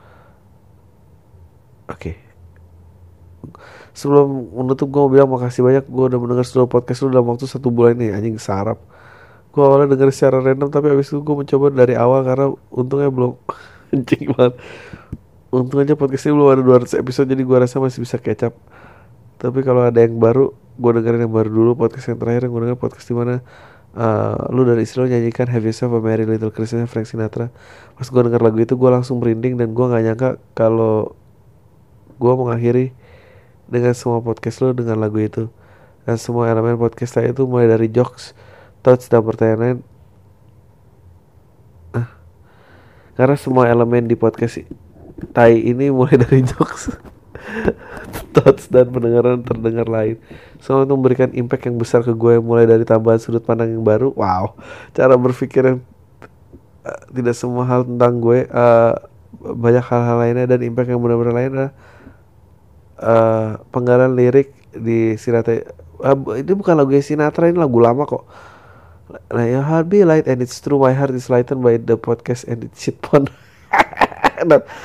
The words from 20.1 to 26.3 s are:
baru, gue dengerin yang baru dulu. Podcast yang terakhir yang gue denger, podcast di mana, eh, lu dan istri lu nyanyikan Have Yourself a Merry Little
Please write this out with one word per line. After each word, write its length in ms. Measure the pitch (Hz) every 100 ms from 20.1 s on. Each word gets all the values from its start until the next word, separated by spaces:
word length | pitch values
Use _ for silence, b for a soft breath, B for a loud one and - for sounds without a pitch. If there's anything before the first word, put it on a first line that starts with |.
| 113
baru, 400 | 113 123 135 -
gue 360 | _ - 120 117
dengerin 320 | 113 117 117
yang 80 | 110
baru 160 | 110
dulu. 240 | 110 117 120
Podcast 320 | 113 127 120 117
yang 80 |
terakhir 240 | 117 120 123
yang 80 | 117
gue 60 | 117
denger, 80 | 127
podcast 240 | 120 -
di 120 | - 120
mana, 240 | 120 123 123 b b b _ -
eh, 360 | 113 107 107 110 - 123
lu 80 |
dan 160 | 123 117
istri 240 | 107 127
lu 80 | 127
nyanyikan 400 | 120 117 113 123
Have 160 | 120 110
Yourself 240 | 113 123
a 80 | 117
Merry 240 | 110 110
Little 320 | 110